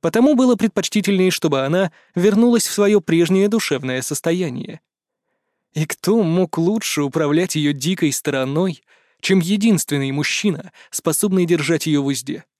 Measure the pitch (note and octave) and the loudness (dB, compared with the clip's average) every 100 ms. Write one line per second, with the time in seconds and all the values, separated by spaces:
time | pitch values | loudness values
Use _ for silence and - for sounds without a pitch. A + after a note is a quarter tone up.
0 | E3+ A3+ C4 C4+ B3+ A#3 A3+ - F#3 G#3+ | 0 2 4 4 4 4 0 -2 -2 -2
1 | G3 G3 F#3 E3+ D#3+ C3+ C3+ F3 F#3 _ | 0 2 2 0 -2 -2 0 0 -2 _
2 | _ - F#3+ G#3 A#3+ A#3 - - G3+ G#3 | _ 0 2 4 4 2 0 0 2 2
3 | - E3 E3+ F#3+ G3+ A3 - C3+ C3 B2+ | 2 2 4 2 2 0 -2 -4 -4 -6
4 | C3 D3 - F3 F3 B2 - D#3+ _ _ | -6 -6 -2 -2 -4 -6 -12 -14 _ _
5 | _ _ _ _ _ _ _ D3+ D#3 - | _ _ _ _ _ _ _ -6 -6 -4
6 | - A3+ F3+ E3+ F3+ - E3 A3 - - | 0 2 2 0 0 0 0 0 -4 -4
7 | C#3+ D#3 D3+ D3+ F#3 D#3 D3 C#3+ C3+ F#3 | -2 -2 0 0 -2 -2 -2 -2 -4 -2
8 | D#3+ C3 - C3+ C3 D3 F#3+ D#3+ _ _ | -2 -2 -4 -4 -2 -2 -2 -4 _ _
9 | _ _ - F#3+ E3+ G#3 A3 F#3 - D3 | _ _ 0 2 2 0 2 2 0 -2
10 | C3+ C#3 D3+ - G#3+ D#3 F#3 _ - - | -2 -2 -4 -2 -2 -4 -10 _ -14 -6
11 | - D#3 G#3 F#3+ F3 E3 C#3+ E3 E3 D3 | -2 0 0 2 2 0 2 -2 2 0
12 | C#3 C3 B2 D3 - | 0 -4 -6 -12 -12